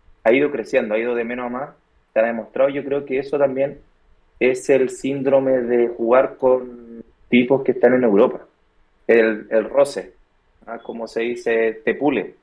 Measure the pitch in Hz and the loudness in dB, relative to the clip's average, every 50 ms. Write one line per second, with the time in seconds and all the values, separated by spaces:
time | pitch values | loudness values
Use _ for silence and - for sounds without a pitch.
0 | _ _ - _ - 113 117 135 147 143 139 117 107 - - 131 120 107 107 113 | _ _ -12 _ 0 2 2 2 2 0 -2 -6 -6 -2 -2 -2 0 0 -2 -2
1 | 117 123 120 117 113 117 123 123 123 120 123 127 139 - - _ _ _ _ _ | -2 -2 -2 -4 -4 -6 -6 -8 -8 -6 -6 -8 -10 -10 -14 _ _ _ _ _
2 | _ _ - 110 110 117 117 113 107 - - 123 135 143 139 143 135 139 139 143 | _ _ -2 0 0 0 0 -4 -8 -6 -2 0 0 0 0 -2 -6 -4 -4 -6
3 | 143 - 131 131 139 - 151 143 143 135 127 131 139 143 139 - - _ _ _ | -4 -4 -4 -6 -4 -2 -2 0 0 0 0 0 -4 -4 -6 -10 -20 _ _ _
4 | _ _ _ _ _ _ _ - 120 127 131 127 - - 139 131 127 120 - - | _ _ _ _ _ _ _ -2 0 0 0 0 0 2 2 2 2 0 -4 -6
5 | - 135 139 139 131 135 135 135 135 131 131 127 120 117 123 120 120 117 117 - | -6 -6 -4 -4 0 2 2 2 2 2 0 0 0 0 0 2 0 0 -2 -2
6 | 117 113 123 131 135 135 - - 135 127 127 127 123 123 120 120 120 117 117 117 | 0 2 4 4 2 2 -2 0 2 2 2 2 0 -6 -16 -18 -20 -20 -20 -20
7 | - _ _ _ _ - - 120 123 123 139 131 - - 117 - - 120 127 127 | -20 _ _ _ _ 0 2 2 4 4 2 0 2 0 0 2 4 4 4 4
8 | 123 113 98 98 120 - - - - _ _ _ _ _ _ _ _ _ _ _ | 2 4 4 4 4 2 0 -4 -14 _ _ _ _ _ _ _ _ _ _ _
9 | _ - 113 117 110 110 110 107 107 - 110 110 107 110 117 135 143 139 - - | _ 2 4 4 4 2 0 -4 -6 -2 -2 -2 -2 0 2 2 2 2 0 -8
10 | 90 - - _ _ _ _ _ _ _ _ _ _ 110 117 117 - - 117 117 | -12 -12 -16 _ _ _ _ _ _ _ _ _ _ -16 -16 -16 -14 -14 -12 -12
11 | 113 113 - 120 117 120 120 120 - 120 113 113 113 110 110 - - 117 107 - | -10 -8 -6 -6 -4 -4 -6 -4 -2 -2 0 2 0 0 -2 -4 -4 -4 -2 0
12 | 135 147 135 107 - - - _ | 0 0 0 0 -4 -6 -10 _